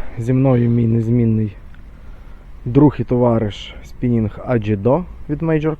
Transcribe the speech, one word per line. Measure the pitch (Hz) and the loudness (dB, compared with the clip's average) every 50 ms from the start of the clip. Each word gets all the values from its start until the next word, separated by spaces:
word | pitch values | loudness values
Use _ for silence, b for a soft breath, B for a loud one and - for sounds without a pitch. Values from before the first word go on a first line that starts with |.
| B B B 120 | B B B -6
Зі | 113 123 | -2 0
мною | 127 131 135 135 127 120 120 117 | 0 2 4 4 4 4 4 2
мій | 117 120 117 | 2 2 2
незмінний | 113 113 117 110 113 120 123 117 113 110 110 110 101 101 - - - - - - - B B B B B B B B B B B B B - - | 2 2 2 2 2 2 2 4 2 2 0 0 -2 -6 -12 -18 -18 -18 -18 -18 -20 B B B B B B B B B B B B B -10 -8
друг | 123 117 135 147 139 - - | 2 4 6 6 6 4 2
і | 117 | -2
товариш | - 127 123 123 120 117 113 110 104 - - - - - - - | 0 2 2 4 4 2 2 0 -2 -6 -8 -14 -16 -16 -16 -16
спінінг | - - - 127 123 117 113 110 101 - - - | -16 -10 -4 -2 0 2 2 0 -2 -4 -6 -4
Аджідо | - 127 117 101 107 107 98 101 120 139 175 175 - - - - - | -2 0 0 2 0 -2 0 2 2 2 2 0 -6 -12 -14 -8 -8
від | 151 147 | -6 -4
Major | 165 160 160 151 151 160 147 | 0 0 0 0 0 -2 -4